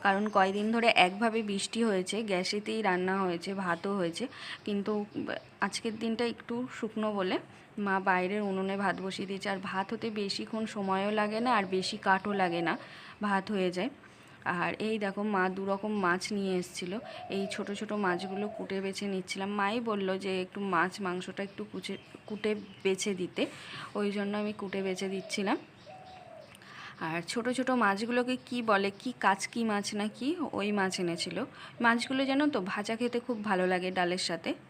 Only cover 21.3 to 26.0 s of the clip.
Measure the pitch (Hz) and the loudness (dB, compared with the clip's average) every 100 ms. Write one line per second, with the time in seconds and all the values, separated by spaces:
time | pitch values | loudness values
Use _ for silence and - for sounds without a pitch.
21.3 | 185 196 - 208 190 185 196 - - - | -6 -8 -8 -8 -8 -8 -10 -12 -18 -10
22.3 | 208 214 208 196 - 190 190 214 185 180 | -2 0 -2 -6 -2 0 2 0 -2 -2
23.3 | - 285 - - - - 202 202 202 202 | 0 -2 -2 -12 -12 -6 -2 0 0 0
24.3 | 208 208 214 196 196 190 185 196 190 180 | 0 -2 -4 -4 -2 0 0 -2 -4 -4
25.3 | - 196 285 - - - - | -2 0 0 -2 -20 -18 -18